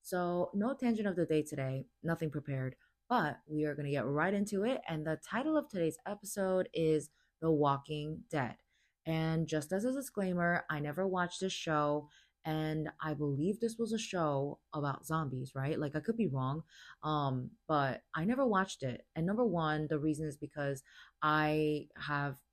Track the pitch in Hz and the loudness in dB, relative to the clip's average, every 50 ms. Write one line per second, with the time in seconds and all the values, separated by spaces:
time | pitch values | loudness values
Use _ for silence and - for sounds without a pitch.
0 | _ - 185 180 175 175 175 175 180 - - 202 202 247 277 262 254 240 226 214 | _ -2 -2 0 0 2 2 2 0 2 2 0 0 0 0 0 2 2 2 2
1 | 208 202 180 175 165 - 156 156 151 - 151 135 135 131 135 135 135 - _ _ | 0 0 2 2 2 4 4 2 2 0 -4 -4 -2 -2 -2 -4 -6 -10 _ _
2 | - 165 165 - 165 151 143 147 - - 135 131 131 131 131 _ _ _ _ _ | -2 -2 -2 0 -2 -4 -4 -6 -4 -4 -4 -4 -4 -4 -6 _ _ _ _ _
3 | _ _ 240 240 170 147 - - _ - 156 151 151 151 147 151 143 143 139 139 | _ _ 2 2 2 0 -4 -6 _ -6 -2 0 0 0 -2 -2 -2 -2 0 0
4 | 110 135 143 147 160 190 208 202 208 202 208 190 202 240 262 - - - 165 156 | 0 0 0 2 2 2 2 0 0 0 0 0 0 0 0 -2 -4 -4 -4 -2
5 | 151 160 160 160 - - 202 220 - 311 311 302 - - - 185 165 160 151 - | -2 -2 -4 -4 -6 -6 -4 -2 0 2 2 2 0 0 -2 0 0 0 0 -4
6 | _ - 208 208 - 196 - 208 190 190 185 185 185 - - - 160 156 156 151 | _ -10 -10 -8 -10 -8 -2 0 0 2 4 2 2 0 0 2 4 4 4 2
7 | 156 - _ _ _ _ _ _ 160 165 160 147 147 143 139 135 139 151 156 151 | 0 -4 _ _ _ _ _ _ 2 2 4 6 6 4 4 2 -2 -6 -6 -6
8 | 147 151 156 160 - _ 165 147 127 113 - _ _ _ _ _ _ _ _ _ | -4 -6 -8 -8 -10 _ -2 -2 -2 -2 -6 _ _ _ _ _ _ _ _ _
9 | _ 160 160 160 160 160 160 160 160 151 156 151 147 - 185 196 214 254 262 285 | _ -2 0 0 2 2 2 0 0 0 0 -2 -2 -2 -2 0 0 0 -2 -2
10 | 262 - _ 208 196 185 180 175 170 175 175 - - - 156 147 147 147 143 175 | -6 -6 _ -2 -2 0 0 2 2 2 2 0 -2 -4 -4 -4 -4 -4 -2 -2
11 | 190 196 185 180 175 175 - - 190 190 185 - - 165 156 151 147 147 147 151 | -2 0 0 0 -2 -2 -2 -4 -4 -4 -4 -4 -2 0 2 2 2 2 0 0
12 | 147 147 _ - _ _ _ _ _ 160 156 156 156 156 156 156 151 147 - - | -2 -8 _ -20 _ _ _ _ _ -4 -2 0 0 0 -2 -2 -4 -4 -6 -6
13 | 156 156 151 143 147 143 139 135 151 190 208 214 233 226 226 226 233 220 226 220 | -4 -4 -2 0 0 0 0 2 2 0 0 0 -2 -4 -2 -2 -2 -2 -2 -4
14 | - - - 180 165 151 143 135 139 143 - _ _ _ - 156 143 143 131 - | -2 -2 0 0 2 2 2 0 0 -2 -4 _ _ _ -4 -2 -2 -2 -2 -4
15 | - - 160 160 160 135 127 127 131 131 - 135 135 147 160 - 151 143 - 156 | -4 -2 -2 0 0 -2 -4 -6 -6 -6 -6 -4 -2 -2 -2 -2 -2 -2 -2 -2
16 | 151 - 226 233 214 160 131 135 131 131 143 160 - _ - - - - - _ | -2 0 2 2 2 2 2 2 2 0 0 -2 -6 _ -20 -20 -20 -20 -14 _
17 | - 151 156 151 143 139 131 127 127 - - _ _ - 156 147 139 131 120 - | -2 0 2 2 2 2 0 0 -2 -6 -10 _ _ 2 2 4 4 2 0 -4
18 | _ _ - 156 160 208 247 262 277 240 208 185 190 196 - - 135 127 120 - | _ _ -4 -2 0 2 4 4 4 4 4 4 2 0 -4 -6 -4 -6 -6 -6
19 | - _ _ 160 165 185 208 220 247 226 175 170 160 156 151 156 156 143 156 147 | -12 _ _ -2 0 0 2 2 2 2 2 2 2 2 0 0 0 0 0 0
20 | 143 156 151 147 156 151 143 - 151 143 _ 151 143 139 139 135 _ - - - | 2 0 0 0 -4 -6 -6 -8 -12 -10 _ -4 -2 -2 -2 -4 _ -18 -20 -20
21 | - - _ _ 151 151 151 151 156 151 151 156 156 151 151 147 - - - - | -20 -20 _ _ 0 2 4 4 4 4 4 4 4 2 2 0 -4 -8 -14 -10
22 | - 147 147 143 143 143 139 - _ _ | -6 -4 -2 -2 -2 -2 -4 -8 _ _